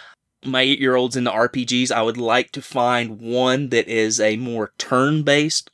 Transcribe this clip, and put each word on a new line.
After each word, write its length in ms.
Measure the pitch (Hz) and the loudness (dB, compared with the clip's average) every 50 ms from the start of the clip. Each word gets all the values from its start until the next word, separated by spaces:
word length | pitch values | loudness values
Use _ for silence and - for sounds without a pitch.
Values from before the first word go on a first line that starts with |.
| - - - _ _ _ _ _ - | -20 -20 -20 _ _ _ _ _ -10
My 160 | 131 131 127 | -4 0 0
eight-year-old's 560 | 131 135 143 139 135 131 127 127 127 123 117 | 2 2 2 2 2 2 2 2 0 0 -2
into 140 | 127 123 120 | -2 -2 -2
R 180 | 95 110 120 123 | 0 0 0 0
P 160 | - 131 123 | 0 -4 -4
Gs. 260 | 117 123 123 127 127 | -2 0 0 0 0
I 120 | 117 113 110 | 0 0 0
would 160 | 117 113 120 | 0 -2 -2
like 340 | 120 113 113 127 127 - - | -2 0 0 0 0 -2 -8
to 80 | 143 | -14
find 580 | - - - 131 120 120 123 120 120 113 110 104 | -14 -6 -2 0 2 2 2 0 -2 -4 -8 -10
one 520 | 117 113 120 123 127 127 127 135 147 131 | -8 -4 0 0 2 2 2 0 0 0
that 180 | 123 117 - - | 0 0 0 0
is 320 | 113 113 110 110 107 107 | 0 0 0 0 2 2
a 160 | 107 107 107 | 2 2 0
more 380 | 110 127 123 117 113 107 101 _ | 0 -4 -6 -4 -4 -6 -6 _
turn-based 920 | - - - 131 127 135 143 151 156 147 143 143 147 151 160 - - - - | -10 -4 0 2 2 2 2 2 0 2 2 2 2 2 0 -2 -4 -6 -8